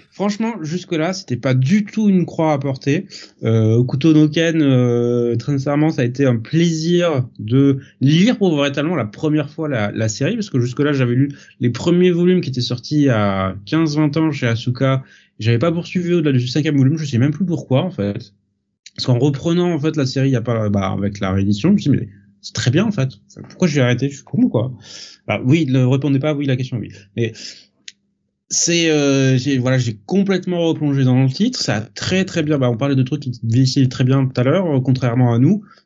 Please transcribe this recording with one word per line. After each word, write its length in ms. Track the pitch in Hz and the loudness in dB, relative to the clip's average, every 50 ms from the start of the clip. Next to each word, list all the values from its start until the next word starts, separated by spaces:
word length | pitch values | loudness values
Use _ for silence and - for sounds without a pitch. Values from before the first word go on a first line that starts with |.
| - _ | -10 _
franchement, 440 | _ - 196 208 208 214 226 226 233 - | _ -6 -4 -4 -2 -2 -4 -6 -6 -6
jusque-là, 500 | 156 151 170 180 - - 175 156 156 185 | -8 -8 -8 -8 -6 -6 -4 -2 -2 -2
c'était 240 | 185 190 - - 123 | -4 -6 -8 -8 -8
pas 160 | 107 - 135 | -4 -2 0
du 320 | 131 131 131 139 202 214 208 | 0 0 2 2 2 0 0
tout 240 | - - 220 214 202 | -2 -4 0 2 2
une 160 | 190 180 170 | 2 2 0
croix 300 | - - - 160 156 151 | -2 -2 -2 0 0 0
à 40 | 131 | 0
porter. 480 | 139 139 135 135 - 143 143 190 190 - - - - - _ _ - | -2 -4 -6 -4 -2 -2 -2 -2 -4 -8 -14 -20 -20 -20 _ _ -2
Euh, 320 | 113 113 113 110 110 113 | 0 2 4 4 4 4
Hokuto 380 | 120 123 123 - 131 - 165 156 | 4 2 2 0 2 4 4 6
no 120 | 156 151 | 6 4
Ken, 360 | 151 151 170 160 165 160 160 | 4 2 0 0 2 2 2
euh, 720 | 147 139 131 123 123 120 120 120 120 120 120 120 120 120 120 | 2 4 4 4 4 2 2 2 0 0 0 0 0 0 -2
très 160 | 120 - 143 | -2 -2 -4
sincèrement, 380 | 143 135 135 147 143 147 156 160 | -4 -4 -2 -2 0 2 2 2
ça 100 | 156 156 | 2 0
a 60 | 120 | -2
été 180 | 120 127 135 139 | -2 0 0 2
un 120 | 127 117 | 2 2
plaisir 920 | 110 107 - 151 165 175 170 160 156 160 170 175 175 175 170 147 127 131 - - - | 0 -2 -2 0 0 2 0 0 -2 -2 0 0 2 2 2 0 -2 -2 -4 -8 -12
de 420 | 107 104 123 135 139 139 135 135 - - _ - | -4 0 2 4 4 4 2 0 -4 -12 _ -2
lire 380 | 131 139 156 170 196 254 233 196 | 0 2 4 4 4 2 2 2
pour 180 | 202 180 156 | 0 0 2
véritablement 400 | 143 143 139 135 151 143 165 180 | 2 0 0 -2 -2 -2 -2 -2
la 80 | 139 110 | -2 -4
première 460 | 104 - - 160 156 151 156 143 147 | -4 -6 -4 -2 0 0 0 -2 -4
fois 180 | - - 156 147 | -6 -8 -6 -4
la, 240 | 131 110 104 104 | -2 -2 -2 -2
la 160 | 101 104 113 107 | -2 -2 -4 -4
série, 260 | - - 135 175 233 | -2 -2 -2 -2 -2
parce 140 | 226 202 - | -4 -6 -4
que 100 | - 127 | -2 -2
jusque-là, 340 | 117 123 123 - 143 147 143 | -2 -2 -2 -2 0 0 2
j'avais 200 | 135 120 120 120 | 2 0 2 2
lu 220 | 131 143 139 139 - - - _ - | 2 0 0 -2 -8 -20 -20 _ -4
les 80 | 123 127 | -2 -2
premiers 420 | 123 - - 180 175 180 180 180 | -2 -2 0 2 2 4 4 4
volumes 300 | 170 170 175 180 180 175 | 4 2 2 2 2 2
qui 80 | 143 127 | 0 -2
étaient 140 | 127 123 | -4 -4
sortis 340 | 120 - - - - - 151 | -4 -4 -6 -8 -6 -2 0
il 60 | 151 | 2
y 80 | 143 135 | 2 4
a 440 | 113 107 104 101 98 95 95 95 92 98 101 | 2 2 2 0 0 0 -2 -2 -4 -6 -6
quinze, 300 | - 160 160 160 151 147 | -4 -2 0 0 0 0
vingt 200 | 156 156 147 143 | 0 0 0 0
ans 160 | 160 160 156 | 0 0 -2
chez 140 | 139 131 131 | -2 -2 -2
Asuka. 580 | 117 117 113 - 127 123 - 139 135 135 131 - - - - _ _ _ - | -2 -2 -2 -2 -4 -2 0 0 0 0 0 -4 -8 -18 -20 _ _ _ -4
J'avais 200 | 107 117 117 117 | 0 0 2 2
pas 120 | 170 170 | 2 0
poursuivi 440 | 165 175 165 - - 185 170 170 175 | 0 -2 -4 -4 -4 -4 -2 0 0
au-delà 180 | 175 151 147 | 2 2 2
du 160 | 135 123 120 - | 2 0 0 0
cinquième 300 | - 156 151 160 147 139 | -2 -2 0 0 2 2
volume, 180 | 131 135 160 | 2 2 2
je 80 | 156 156 | 0 -2
sais 140 | - 120 123 | -2 0 0
même 140 | 131 151 | 0 0
plus 120 | 151 - 196 | 0 -2 -2
pourquoi, 380 | 175 165 - - - 131 139 | -2 -4 -4 -2 -2 0 0
en 80 | 180 180 | 0 -2
fait. 420 | - - 101 101 101 - - - _ _ _ _ _ _ _ _ _ _ - - - | -4 -4 -4 -4 -4 -6 -10 -16 _ _ _ _ _ _ _ _ _ _ -20 -18 -14
Parce 80 | - - | -4 -2
qu'en 140 | 131 123 117 | 0 2 2
reprenant, 520 | 135 151 147 - - 170 170 175 175 175 170 | 2 0 0 0 -2 -2 0 0 0 0 0
en 40 | 143 | -2
fait, 160 | 147 156 156 | -2 -2 -2
la 120 | 151 135 | -2 -2
série, 240 | 127 - 139 131 139 | -2 -2 0 0 0
il 20 | |
y 40 | 131 | 0
a 40 | 113 | 0
pas, 300 | 110 123 117 110 107 104 | 0 -2 -2 -2 -2 0
bah, 200 | 101 101 95 95 101 | 0 0 0 -2 -2
avec 240 | 98 101 101 101 - | -2 -4 -4 -4 -4
la 120 | 98 92 | -4 -2
réédition, 360 | 95 98 98 104 104 - - 180 | 0 0 0 0 0 0 2 2
je 60 | 208 | 2
me 40 | 175 | 2
suis 120 | - 147 | 2 2
dit, 60 | - - | 0 0
mais 100 | - - - - - _ _ _ | -2 -6 -14 -20 -20 _ _ _
c'est 140 | - - - | -20 -12 -10
très 160 | - - 127 | -4 -2 0
bien, 160 | 127 175 220 | 2 2 0
en 60 | 226 | 0
fait. 180 | 202 135 135 131 - - _ _ | -2 -2 -4 -4 -6 -10 _ _
Enfin, 160 | - - - | -20 -20 -20
pourquoi 220 | - - - 185 160 | -20 -4 -2 0 0
je 60 | 147 | 2
vais 80 | 143 | 2
arrêter ? 260 | 123 120 123 123 139 139 | 2 2 0 0 -2 -4
Je 60 | 139 | -6
suis 80 | - - | -10 -12
con, 240 | - - 202 254 - | -6 -2 0 0 0
quoi. 240 | - 113 117 131 127 - - - - - - - - - _ | 0 -2 -4 -4 -6 -12 -18 -20 -20 -20 -20 -20 -20 -12 _
Bah, 120 | - 104 - - | -6 -6 -2 0
oui, 220 | 127 151 170 156 | 2 2 2 2
ne 180 | 127 131 131 127 | 0 0 2 2
répondez 340 | 123 139 139 151 147 139 135 | 2 0 0 0 0 0 0
pas, 140 | 147 151 | 0 -2
oui, 140 | 147 143 147 | -2 -2 -2
la 100 | 139 127 | -2 -2
question, 220 | 131 131 - 127 107 | -2 -4 -6 -8 -8
oui. 100 | 98 - - - - _ _ | -8 -10 -14 -18 -20 _ _
Mais 200 | 117 117 107 - - - - - - - _ _ _ _ - - _ _ _ _ _ _ _ _ _ _ - | -4 -4 -4 -6 -10 -16 -18 -18 -20 -20 _ _ _ _ -20 -20 _ _ _ _ _ _ _ _ _ _ -6
c'est, 400 | - - - 170 170 170 170 160 | -4 -2 0 0 2 2 2 2
euh, 460 | 151 151 143 139 135 135 135 131 131 | 2 2 2 2 2 4 4 4 2
j'ai, 220 | 123 127 147 139 127 | 2 0 0 0 0
voilà, 180 | 120 131 131 | 0 0 0
j'ai 220 | 127 120 117 107 - - | 0 0 -2 -6 -8 -6
complètement 600 | - 185 196 190 196 190 180 - 180 175 170 165 | -2 -2 0 0 0 0 -2 -2 -4 -2 0 0
replongé 380 | 165 156 156 151 143 139 139 131 | 0 0 0 -2 -2 0 2 2
dans 180 | 127 127 131 | 2 4 4
le 60 | 135 131 | 2 2
titre. 300 | 131 - 208 254 254 - | 0 0 -2 -2 -2 -2
Ça 160 | - - 104 | -4 -2 -2
a 40 | 104 | -4
très, 420 | - - - - - - 185 190 190 | -4 -8 -12 -10 -6 -2 -2 -2 -2
très 180 | 190 - 170 | -2 -2 -4
bien, 160 | 151 151 156 135 | -2 0 0 0
bah, 120 | 127 123 | 0 0
on 80 | 117 110 | 0 0
parlait 180 | 143 143 139 | -2 0 0
de 60 | 135 | 0
trucs 180 | 127 - 151 147 | 0 0 -4 -6
qui 180 | - 127 - - - | -6 -8 -8 -6 -4
vieillissaient 420 | 113 113 131 131 131 - 147 131 131 | 0 2 2 2 2 2 2 2 2
très 160 | - - 127 | 2 0 2
bien 200 | 123 135 139 131 | 2 2 2 2
tout 140 | 131 - 123 | 0 0 0
à 20 | |
l'heure, 240 | 123 135 156 196 185 165 143 | 0 2 0 0 0 0 0
euh, 60 | 127 | 0
contrairement 540 | 131 135 127 127 131 123 117 127 123 120 117 | 0 0 0 0 0 0 0 2 2 2 4
à 40 | 120 | 4
nous. 240 | 131 160 208 208 - - _ _ _ | 4 4 2 0 -2 -8 _ _ _